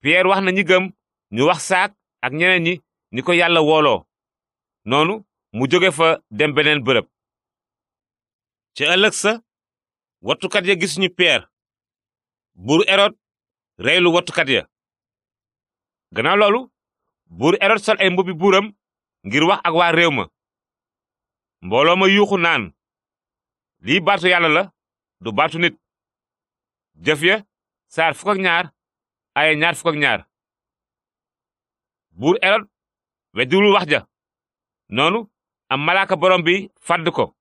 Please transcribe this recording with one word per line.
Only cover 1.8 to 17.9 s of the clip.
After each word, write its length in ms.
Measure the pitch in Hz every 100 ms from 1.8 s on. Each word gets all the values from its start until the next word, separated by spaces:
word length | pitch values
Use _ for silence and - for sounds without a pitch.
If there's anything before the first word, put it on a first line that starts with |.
| 202 _ _ _
ak 100 | 123
ñeneen 300 | 147 175 185
ñi, 180 | 165 175 _ _ _
ni 100 | 120
ko 100 | 127
Yàlla 280 | 175 170 170
wooloo. 440 | 151 156 151 101 _ _ _ _ _ _ _ _ 104
Noonu, 400 | 135 160 214 - _ _
mu 140 | 110 131
jóge 220 | 170 185
fa 300 | 143 165 165 _
dem 240 | 104 156
beneen 300 | 143 151 151
bërëb. 220 | 123 120 - _ _ _ _ _ _ _ _ _ _ _ _ _ _ _ _ -
Ca 80 | 147
ëllëg 200 | 185 208
sa, 280 | - 202 226 _ _ _ _ _ _ _ _
wattukat 440 | 95 139 180 208 185
ya 100 | 190
gisuñu 340 | 180 151 185
Pierre. 380 | 180 175 127 - _ _ _ _ _ _ _ _ _ _
Buur 300 | _ 101 156 202
Erod 280 | 196 202 - _ _ _ _ _ _
reylu 320 | 104 175 175
wattukat 340 | 170 175 - 143
ya. 180 | 117 - _ _ _ _ _ _ _ _ _ _ _ _ _ _
Gannaaw 260 | - 131 202
loolu, 340 | 208 226 254 _ _ _ _ _ _
buur 300 | 85 135 196
Erod 180 | 196 214
sol 180 | -